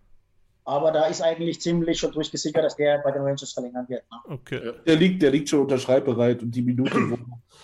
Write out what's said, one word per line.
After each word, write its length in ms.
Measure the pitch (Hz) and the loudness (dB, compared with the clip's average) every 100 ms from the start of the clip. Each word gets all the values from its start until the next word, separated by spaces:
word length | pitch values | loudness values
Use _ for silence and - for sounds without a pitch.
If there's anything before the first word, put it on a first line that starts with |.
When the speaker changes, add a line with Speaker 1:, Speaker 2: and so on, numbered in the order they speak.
| _ - _ _ _ _ | _ -20 _ _ _ _
Speaker 1:
Aber 260 | - 143 160 | -6 0 2
da 140 | 151 160 | 2 0
ist 160 | 180 | 0
eigentlich 380 | 165 165 170 165 | -2 0 -4 -4
ziemlich 380 | 175 170 170 160 | -2 0 0 0
schon 140 | 156 | -2
durchgesickert, 500 | 151 151 147 156 156 | -4 -6 -4 -2 0
dass 120 | 151 - | 0 0
der 220 | 147 147 | 2 2
bei 100 | 143 | 0
den 100 | 139 | -2
Rangers 300 | 139 139 135 | -2 -4 -6
verlängern 360 | - 123 123 123 | -10 -8 -10 -8
wird, 140 | 123 _ | -10 _
ne? 80 | 117 | -20
Speaker 2:
Okay. 360 | - 139 - 131 117 | -14 -14 -10 -8 -8
Speaker 3:
Ja. 60 | |
Speaker 4:
Der 240 | - 165 156 | -4 2 4
liegt, 260 | 185 185 | 4 4
der 80 | 147 | 4
liegt 180 | 139 143 | 2 2
schon 120 | 151 | 0
unterschreibbereit 800 | 135 127 - 131 139 113 120 120 | 2 0 2 2 2 2 2 0
und 80 | 117 | -4
die 120 | 117 | -2
Minute, 320 | 123 123 135 196 175 | 0 0 2 2 0
wo 60 | 120 - - _ _ | -4 -8 -18 _ _